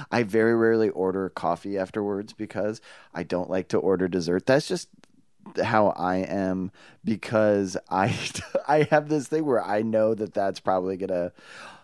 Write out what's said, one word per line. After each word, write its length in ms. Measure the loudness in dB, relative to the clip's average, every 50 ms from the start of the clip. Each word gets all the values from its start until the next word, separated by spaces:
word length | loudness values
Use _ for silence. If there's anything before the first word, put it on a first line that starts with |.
| -8 -2
I 120 | -2 0 0
very 320 | 2 2 4 4 4 4
rarely 340 | 4 4 4 4 4 2 2
order 400 | 0 0 -2 -2 -2 -2 -4 -6
coffee 480 | -6 -4 -2 -2 -2 -2 -4 -6 -4
afterwards 560 | -4 -4 -4 -4 -4 -4 -4 -4 -4 -6 -10 -12
because 480 | -12 -12 -8 -4 -4 -4 -4 -4 -6 -12 -20 -20 -20 -20 _ -8
I 80 | -8 -6
don't 260 | -4 -2 -4 -2 -2
like 160 | -4 -4 -2 -2
to 80 | -2
order 300 | 0 2 2 2 2 2
dessert. 400 | 0 0 -2 0 0 0 0 2
That's 200 | 2 2 2 2
just 220 | -2 -6 -6 -6 -12 -18 _ _ _ _ _ _ _ _ _ -20 -12 -8 -4 -2
how 260 | 2 4 4 4 4
I 280 | 2 0 -2 0 0
am, 540 | 0 -2 -2 -2 -2 -2 -2 -2 -2 -4 -6 -8 -14 -20 -20 -20 _ -4
because 720 | -4 -4 -4 -4 0 2 4 4 4 4 2 0 -2 -4 -8 -6 -2
I, 260 | 0 2 2 2 0 -2 -6 -8 -8 -10
<laughs> 260 | -8 -4 -4 -4 0
I 200 | 2 2 2 4 4
have 200 | 2 2 2 0
this 180 | -2 -2 -2
thing 180 | -2 -4 -2 0
where 180 | 0 0 0 0
I 200 | 0 -2 -2 0
know 320 | 0 2 2 2 2 2
that 180 | -2 -4 -4 -2
that's 260 | -2 -2 -2 -2 -2
probably 380 | -2 0 0 0 0 -2 -4
gonna 340 | -4 -4 -4 -2 -2 -2 -4 -8 -12 -20 -20 -20 -20 -20 -20 -20 -20